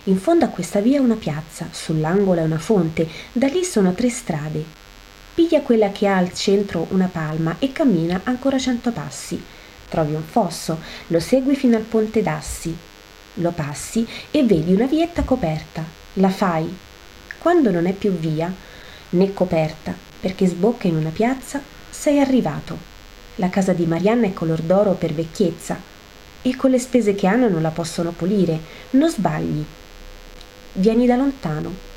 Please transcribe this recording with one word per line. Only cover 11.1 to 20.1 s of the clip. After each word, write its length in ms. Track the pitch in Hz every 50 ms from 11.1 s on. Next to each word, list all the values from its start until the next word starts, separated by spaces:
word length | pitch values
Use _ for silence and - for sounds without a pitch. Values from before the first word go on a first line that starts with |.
| 165 170
segui 380 | 170 - - 269 262 269 285
fino 200 | 277 - 247 233
al 60 | 220 226
ponte 400 | - - 220 214 214 - 226 196
d'assi. 540 | 165 156 151 - - - - - 165 165 160 - - - - - - - - - - -
Lo 180 | - 165 170 170
passi 540 | - 147 143 143 - - - - 226 233 - - - - -
e 140 | - 302 277
vedi 300 | 220 202 160 151 175 185
una 120 | 196 240
vietta 360 | 269 285 311 339 330 - - -
coperta. 600 | - 262 254 - 160 156 156 - - - 160 160 160 - - - - -
La 140 | 190 190 190
fai. 600 | 190 - 208 185 170 160 160 170 185 - - - - - - - - - - - - -
Quando 320 | - 320 359 349 277 214
non 160 | 180 170 165
è 60 | 185 196
più 180 | - - 208
via, 420 | 185 160 160 160 156 151 165 175 185 - - - - - - - - - - -
né 220 | - 175 185 190 190
coperta, 640 | - 185 180 175 160 156 156 - - - 185 180 - - -